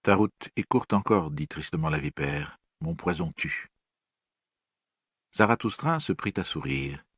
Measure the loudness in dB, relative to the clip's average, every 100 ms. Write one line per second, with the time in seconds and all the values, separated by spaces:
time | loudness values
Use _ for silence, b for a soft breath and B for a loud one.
0 | 6 6 4 _ -8 -6 0 0 2 0
1 | 4 2 2 -4 -6 -8 -4 -2 0 -2
2 | -4 -4 -4 -2 -6 -14 _ _ -6 -2
3 | -2 -2 -4 -4 -6 -6 -10 _ _ _
4 | _ _ _ _ _ _ _ _ _ _
5 | _ _ _ 2 4 4 2 -2 0 0
6 | 0 -2 -2 -4 -4 -4 -4 -4 -4 -8
7 | _